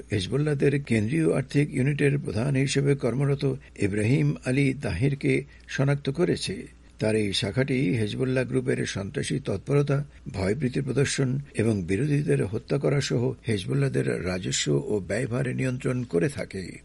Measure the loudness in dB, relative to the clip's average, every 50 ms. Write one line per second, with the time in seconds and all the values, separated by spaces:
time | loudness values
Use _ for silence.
0 | -2 -2 -2 -2 -2 0 0 0 0 0 2 2 2 2 2 2 0 0 2 2
1 | 2 2 2 2 2 2 2 2 0 0 0 0 0 2 0 0 0 2 2 2
2 | 2 2 2 2 -2 -2 -2 -2 0 2 2 2 2 2 2 2 2 2 2 2
3 | 2 0 0 2 2 2 0 0 0 -2 -2 -4 -8 -14 -6 -2 -2 0 0 2
4 | 2 4 4 4 4 2 0 0 -2 0 2 2 2 2 0 -2 -4 -4 -2 0
5 | 0 0 0 0 0 2 2 2 0 -4 -12 -20 -14 -6 -2 0 2 2 0 0
6 | -2 -4 -2 0 0 0 0 0 -2 -4 -6 -8 -10 -14 -18 -20 -20 -20 -6 -2
7 | 0 2 2 2 2 0 0 -2 -2 0 0 0 0 0 0 0 2 2 0 0
8 | 0 -2 -2 -2 -2 0 0 0 0 0 0 0 0 0 0 0 -2 -4 -4 -6
9 | -6 -6 -4 -4 -4 -2 -4 -4 -2 -4 -4 -4 -2 0 2 2 2 2 0 0
10 | -2 -4 -10 -16 -14 -8 -4 -2 0 0 0 0 0 -2 -2 -2 -2 -2 0 0
11 | 0 0 0 0 0 0 0 -2 -6 -4 -2 0 2 2 2 0 0 0 0 0
12 | 2 2 0 0 2 2 2 2 0 0 -4 -6 -4 -2 -2 0 2 2 2 2
13 | 0 0 0 0 0 0 -2 -4 -4 -2 -2 -2 -2 -2 0 0 0 0 0 0
14 | 0 0 -2 -2 -2 -4 -4 -4 -2 -2 -2 -2 0 0 0 0 0 0 -2 -2
15 | -2 -2 -2 -2 -2 -2 -2 -2 -2 -2 -2 -2 -2 -2 -2 -2 -2 -2 -2 -2
16 | -2 -2 0 0 2 0 0 -4 -8 -8 -8 -10 -10 -10 -12 -16